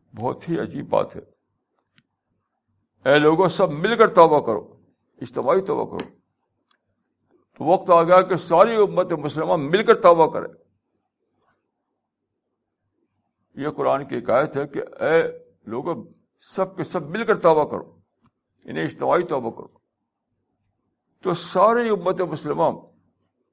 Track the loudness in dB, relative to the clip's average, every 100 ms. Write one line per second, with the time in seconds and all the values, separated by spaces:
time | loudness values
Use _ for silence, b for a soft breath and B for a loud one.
0 | _ -10 -8 -8 -8 -6 -6 -10 -4 -2
1 | -2 -6 -10 _ _ _ _ _ _ _
2 | _ _ _ _ _ _ _ _ _ _
3 | 2 4 4 2 0 0 -2 0 0 4
4 | 4 6 6 6 0 -6 -8 _ _ _
5 | _ -18 -14 -6 -2 0 0 -6 -6 -8
6 | -14 _ _ _ _ _ _ _ _ _
7 | _ _ _ _ _ -8 0 0 4 4
8 | 6 4 4 -2 0 4 4 4 0 0
9 | -4 -4 -6 -6 -4 -2 0 0 2 4
10 | 6 6 4 0 -10 -16 _ _ _ _
11 | _ _ _ _ _ _ _ _ _ _
12 | _ _ _ _ _ _ _ _ _ _
13 | _ _ _ _ _ -12 -10 -4 -2 -2
14 | -4 -10 -2 0 0 -4 -8 -10 -12 -6
15 | 0 0 0 -6 _ _ -12 -10 -8 -10
16 | -12 _ _ _ _ -6 -6 -6 -8 -8
17 | -8 -6 -2 2 4 2 0 -6 -12 _
18 | _ _ _ _ _ _ -14 -8 -8 -6
19 | -2 0 -2 -6 -8 -12 -20 _ _ _
20 | _ _ _ _ _ _ _ _ _ _
21 | _ _ -6 -6 -4 2 4 4 0 -2
22 | -2 -4 -4 -6 -6 -2 -2 -2 -14 _
23 | _ _ _ _ _